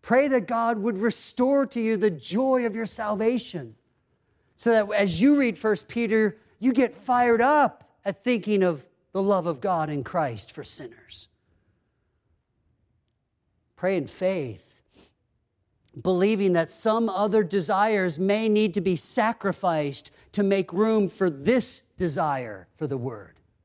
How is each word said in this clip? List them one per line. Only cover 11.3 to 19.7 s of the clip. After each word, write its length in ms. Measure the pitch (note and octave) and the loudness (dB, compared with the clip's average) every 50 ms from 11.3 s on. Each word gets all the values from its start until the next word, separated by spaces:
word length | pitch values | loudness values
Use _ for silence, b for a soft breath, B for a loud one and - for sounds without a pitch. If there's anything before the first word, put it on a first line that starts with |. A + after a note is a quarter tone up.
| _ _ _ _ _ _ _ _ _ _ _ _ _ _ _ _ _ _ _ _ _ _ _ _ _ _ _ _ _ _ _ _ _ _ _ _ _ _ _ _ _ _ _ _ _ _ _ _ _ | _ _ _ _ _ _ _ _ _ _ _ _ _ _ _ _ _ _ _ _ _ _ _ _ _ _ _ _ _ _ _ _ _ _ _ _ _ _ _ _ _ _ _ _ _ _ _ _ _
Pray 200 | _ - F#3 G3 | _ -2 -2 -2
in 120 | F3 C#3 | -2 -4
faith, 760 | A#2+ - - F#3 F#3 F#3+ F3 C#3 A#2+ G#2 - _ _ _ _ _ b b b b b b _ _ _ _ _ _ _ _ _ _ _ _ _ _ _ _ - | -6 -8 -4 -2 -2 -2 -2 -6 -8 -10 -14 _ _ _ _ _ b b b b b b _ _ _ _ _ _ _ _ _ _ _ _ _ _ _ _ -4
believing 520 | - F3+ F#3 F3+ F#3+ G#3 A3 F#3+ G3+ F#3+ F3 | -2 0 2 2 2 2 2 2 2 2 2
that 180 | E3+ E3 D#3 | 2 0 0
some 380 | - - - A3+ A3 A3+ A#3 A3 | -4 -2 0 0 0 2 0 -2
other 340 | F#3 F#3+ G#3 G#3+ F#3 A3 G#3 | 0 -2 -2 2 2 2 0
desires 720 | D#3+ F#3+ G3+ D#3+ E3+ G3+ F#3+ G#3 A3+ A3 G3+ F#3 F3+ D3+ | 2 -2 -2 -2 0 0 2 2 2 2 0 0 -2 -2
may 300 | C#3+ F#3 G3 G3+ G#3+ A3 | -2 0 0 0 0 2
need 260 | A3 G#3 G#3+ G#3+ G#3 D#3+ | 2 2 2 2 2 0
to 80 | G3+ | -2
be 140 | E3 F#3+ F3+ | -2 0 0
sacrificed 1120 | D#3 - - - B3+ G#3+ A3+ A3+ _ - G3 E3+ - - F3+ | 0 -2 -2 0 0 0 0 -2 _ -4 -4 -4 -2 -2 0